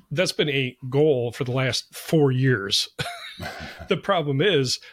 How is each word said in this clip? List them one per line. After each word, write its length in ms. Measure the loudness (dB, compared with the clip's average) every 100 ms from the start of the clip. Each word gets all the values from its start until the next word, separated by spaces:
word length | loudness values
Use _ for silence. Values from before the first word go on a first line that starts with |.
| -8
that's 200 | -2 -2
been 180 | 0 0
a 280 | 0 -2 -6 -4
goal 440 | 2 4 2 0
for 100 | -4
the 80 | -4
last 420 | 0 0 -2 -6
four 380 | -14 0 4 4
years. 580 | 4 4 2 0 -2 -4 -6
<laughs> 0 | -8 -10 -14 -14 -12 -12 -14 -12 -4
The 80 | -4
problem 460 | 0 0 0 2
is 400 | 2 2 2 -4 -8